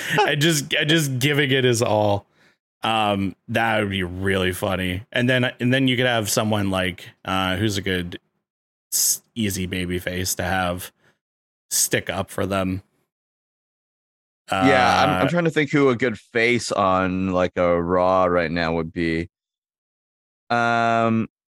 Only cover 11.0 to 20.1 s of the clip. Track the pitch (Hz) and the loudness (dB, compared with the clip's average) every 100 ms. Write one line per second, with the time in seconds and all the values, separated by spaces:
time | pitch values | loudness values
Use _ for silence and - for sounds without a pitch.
11 | _ _ _ _ _ _ - - - 120 | _ _ _ _ _ _ -6 -4 -2 -2
12 | - 90 95 - 95 98 92 95 - _ | -4 -6 -6 -4 -2 0 -2 -4 -8 _
13 | _ _ _ _ _ _ _ _ _ _ | _ _ _ _ _ _ _ _ _ _
14 | _ _ _ _ - 98 90 92 117 92 | _ _ _ _ -6 0 4 4 4 4
15 | 95 92 92 175 165 151 147 151 139 117 | 2 2 0 0 0 0 0 2 2 2
16 | 127 104 - 117 117 120 - - 98 92 | 0 -4 -4 0 2 2 0 0 2 2
17 | 92 92 92 90 90 - 87 87 85 90 | 2 0 0 0 0 2 2 2 2 2
18 | 90 92 90 87 82 87 82 82 82 87 | 4 4 2 2 0 -2 -2 -2 -4 -4
19 | 82 82 87 _ _ _ _ _ _ _ | -2 -2 -6 _ _ _ _ _ _ _
20 | _ | _